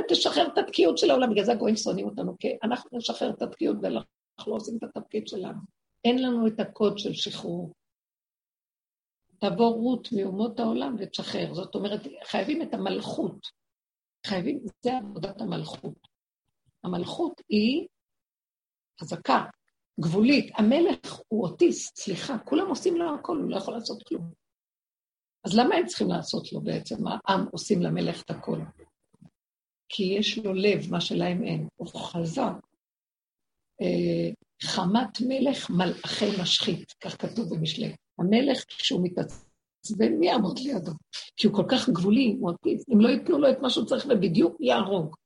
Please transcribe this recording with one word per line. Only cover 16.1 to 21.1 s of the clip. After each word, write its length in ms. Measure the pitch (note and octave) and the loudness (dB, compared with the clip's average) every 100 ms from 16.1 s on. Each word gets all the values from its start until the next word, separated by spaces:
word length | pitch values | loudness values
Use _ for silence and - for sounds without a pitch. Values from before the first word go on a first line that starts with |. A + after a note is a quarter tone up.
| _ _ _ _ _ _ _ | _ _ _ _ _ _ _
המלכות 580 | F3+ F3 F3 - E4+ - - | -6 -4 -4 -4 -4 -6 0
היא 380 | G#3 A3 C#4+ G4+ _ _ _ _ _ _ _ _ _ _ - | 2 4 2 -4 _ _ _ _ _ _ _ _ _ _ -16
חזקה, 440 | D#3 F3 - B3 - - _ _ _ - | -10 -6 0 0 0 -10 _ _ _ -4
גבולית. 520 | E3+ F#3 A3+ C#4+ - - | 0 4 6 6 2 2
המלך 640 | G#3+ C#4+ F4 - - | 4 6 4 2 -6